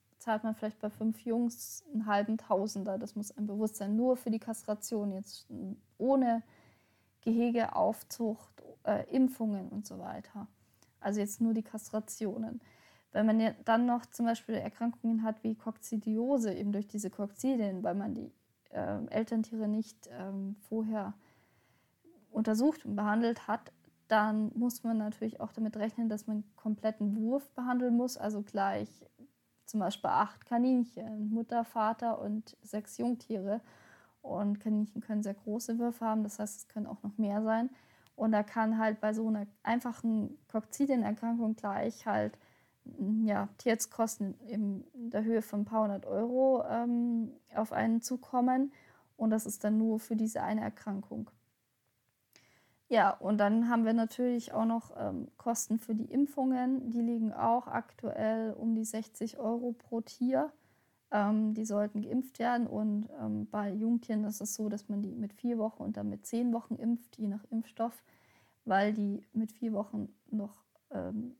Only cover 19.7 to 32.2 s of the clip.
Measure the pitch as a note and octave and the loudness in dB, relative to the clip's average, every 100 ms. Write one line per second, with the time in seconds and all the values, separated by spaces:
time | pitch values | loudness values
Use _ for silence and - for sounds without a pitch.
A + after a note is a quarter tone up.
19.7 | G#3+ A3 - - - F#3+ G3 G3 G#3 - | -2 -4 -10 -18 -12 -8 -6 -6 -8 -6
20.7 | A3 A3 G#3+ G3 - _ _ _ _ _ | -4 -2 -2 -6 -10 _ _ _ _ _
21.7 | _ _ _ - - _ G#3+ A3 A3 C#4+ | _ _ _ -20 -20 _ -2 2 4 4
22.7 | D#4 - G3+ G#3 G#3+ A#3 A#3 - A3 - | 2 -2 -2 2 4 2 0 -2 -4 -6
23.7 | - _ _ - A3 G#3+ G#3+ G#3+ - B3 | -20 _ _ 2 4 4 2 0 0 -2
24.7 | A#3+ A#3 A3+ G#3+ - A3 - G#3+ - A3 | -2 -2 0 -2 -4 -6 -4 -8 -4 -4
25.7 | A3 A3 A3+ A3+ G#3 A3 G#3+ G#3 _ A3 | -2 -4 0 -2 -2 -2 -4 -4 _ -4
26.7 | G#3 A3 A3 G#3 G#3+ A3 C#4 C4+ - B3 | 0 0 0 0 0 2 0 -2 -6 0
27.7 | B3 B3 A#3 B3 - G#3+ G#3 G#3 G#3 G3 | 2 4 4 2 -2 -4 -4 -4 0 0
28.7 | G3+ G#3+ - - - C4 _ _ _ - | 0 -4 -10 -20 -20 -20 _ _ _ -6
29.7 | G#3+ F#3 - - C#3+ G#3 - - A#3+ B3+ | -2 0 0 0 2 2 -2 -2 2 4
30.7 | B3+ A#3+ - A3 G#3+ G#3 A3+ A3+ A#3 A#3 | 4 2 -4 -8 -4 -2 -2 -2 -2 -2
31.7 | A3+ G#3+ A3+ A#3 - | 0 0 0 -2 -2